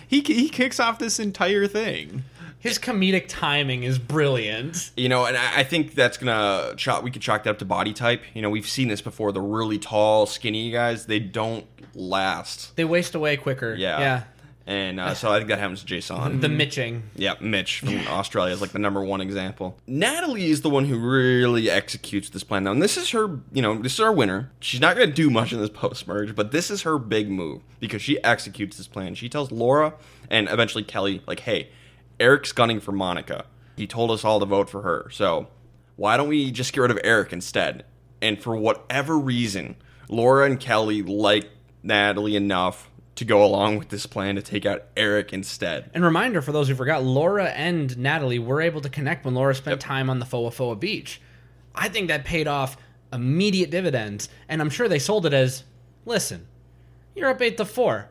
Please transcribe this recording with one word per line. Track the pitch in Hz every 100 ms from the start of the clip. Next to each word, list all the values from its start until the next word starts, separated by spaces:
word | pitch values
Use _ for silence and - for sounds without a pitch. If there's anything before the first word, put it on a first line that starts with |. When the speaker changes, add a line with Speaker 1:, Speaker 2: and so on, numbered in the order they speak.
| -
Speaker 1:
he, | 285
he | 285 233 294
kicks | - 254 254
off | 233 226
this | 233 -
entire | 208 190 185 202 202
thing. | 208 220 78 76 117 - - - -
Speaker 2:
His | 240 -
comedic | 254 208 190 190 185
timing | - 156 143 139 127
is | 123 131
brilliant. | 120 156 143 127 107 110 143 - - -
Speaker 3:
You | 123
know, | 127 123
and | 123
I, | 123 143
I | 135
think | 165 156 143
that's | 120 -
gonna | 127 110 101 95 60 -
chalk, | 131 90
we | 123
could | 131
chalk | - 107
that | 110
up | 104
to | 95
body | 90 98
type. | 104 120 120 -
You | 113
know, | 104
we've | 110 -
seen | - 123
this | 104
before. | 110 - 104
The | 95
really | 101 110 110 107
tall, | - 107 107 107 101
skinny | - 117 107 117
guys, | 120 120 113 -
they | 110
don't | 98 113 110 113 - - -
last. | 98 92 95 95 85 - - - -
Speaker 2:
They | 160
waste | 175 175 160
away | 151 143
quicker. | 143 131 117
Speaker 3:
Yeah. | 101 92 76
Speaker 2:
Yeah. | 139 127 - - - - -
Speaker 3:
And, | 98 95 92
uh, | 92
so | 95 110
I | 104
think | 107
that | 101
happens | 101 98
to | -
Jason. | 87 - 90 - 135
Speaker 2:
The | 151
Mitching. | 151 139 139 117 117 107 -
Speaker 3:
Yeah, | 95 -
Mitch | 107 98 92 -
from | 110 98
<laughs> | -
Australia | 87 98 107 90
is, | 90
like, | 95
the | 98
number | 104 98
one | 95 98
example. | 95 98 95 - 92 - -
Natalie | 139 226 320 339 220 165
is | 147
the | 160
one | 139 139
who | 117
really | 120 131 127 127 123 120 107
executes | 95 - - - 101 -
this | 98 -
plan. | 101
Now, | 98
and | 117
this | 202 359
is | 349
her, | 226 214 135 -
you | 135
know, | 110 110
this | 127 -
is |
our | 220
winner. | 185 101 95 131 -
She's | - 127
not | 160 214
gonna | 196
do | 143 151
much | 113 117
in | 117
this | 104
post-merge, | - 101 - - 104 104
but | 110 104
this | 151 -
is | 202
her | 165 151
big | 110 110 104
move | 95 80 65 - -
because | 113 107
she | - 151
executes | 117 117 104 - 98 -
this | -
plan. | 104 92 101
She | 120
tells | 151 131
Laura | 113 120 143 156 156 - - -
and | 110 101
eventually | 113 113 110 104
Kelly, | 107 101 92 -
like, | 90
"Hey, | 120 92 - - - - - -
Eric's | 120 143 -
gunning | - 117 110
for | -
Monica. | 98 92 80 - - - - - -
He | 101
told | 117 117
us | 110
all | 110 107
to | 98
vote | 101 98
for | 101
her. | 95 78 -
So | - 98 80 - - - - _ -
why | 104 123
don't | 147
we | 151 135
just | 123 123
get | 139
rid | 123
of | 104
Eric | 104 110 92
instead?" | 87 - 101 78 - - _ _ -
And | 110 101
for | 120 110
whatever | 110 - - 135 143 156
reason, | 135 120 113 95 62 - - - -
Laura | 113 120 135 139
and | 131
Kelly | 123 110 110 104
like | 92 101 104 107 - - _ -
Natalie | 98 104 104 101 107 104
enough | 98 92 92 - - - - -
to | 117
go | 104 101
along | 98 104 104
with | -
this | 101 -
plan | 110 98 98
to |
take | - 104 101
out | 98 - -
Eric | 107 104 98
instead. | 95 95 - 90 78 -
Speaker 2:
And | 160
reminder | 175 165 247 180
for | 139
those | 151 135
who | 131
forgot, | 131 156
Laura | 131 131 170 208 180
and | - 165 170 135 123
Natalie | 135 160 131 120
were | 117 143
able | 170 156
to | 139
connect | 151 143 170 131
when | 127
Laura | 135
spent | 131 147
Speaker 3:
Yep. | 135 -
Speaker 2:
time | 135 131
on | 127
the | 120
Foa | 123 117
Foa | - 123 107
Beach. | 190 165 - - - - - - - -
I | 214
think | 208 175
that | 151 135
paid | 165 151
off | 143 131 - - - -
immediate | 123 127 165 208 185 160
dividends, | 175 180 131 107 101 - - -
and | 156
I'm | 151
sure | 139 233
they | 147
sold | 190 214 160
it |
as, | 139 127 - - - - _ 226
"Listen, | 190 - 87 - - - - - - _ -
you're | 269
up | 262
eight | 233 -
to | 196
four. | 254 220 107 -